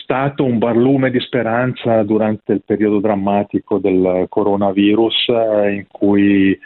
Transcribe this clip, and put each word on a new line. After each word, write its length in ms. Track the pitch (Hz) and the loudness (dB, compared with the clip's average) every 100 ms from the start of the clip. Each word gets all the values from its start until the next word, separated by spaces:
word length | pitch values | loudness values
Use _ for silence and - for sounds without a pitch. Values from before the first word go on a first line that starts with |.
stato 440 | - 131 139 139 | -4 -2 -2 -2
un 140 | 135 117 | -2 0
barlume 520 | 117 117 131 139 131 | 0 2 2 2 0
di 80 | 123 | -2
speranza 880 | - 127 113 117 127 120 120 113 | -4 -4 -2 -2 -2 -4 -2 0
durante 480 | 107 107 107 107 - | 0 0 0 -4 -4
il 100 | 101 | -4
periodo 360 | - 104 107 104 | -2 -2 0 0
drammatico 760 | 107 101 98 101 104 98 - 101 | 0 -2 0 -2 -2 -6 -4 -2
del 480 | 98 92 92 90 87 | 0 2 2 0 -2
coronavirus, 1000 | - 101 101 101 95 101 104 113 - - | -2 0 0 0 2 2 2 0 0 -2
eh, 440 | 117 113 107 101 | 0 0 0 0
in 140 | 101 98 | -4 -10
cui 640 | - 101 101 101 98 98 92 | -2 2 4 4 4 2 0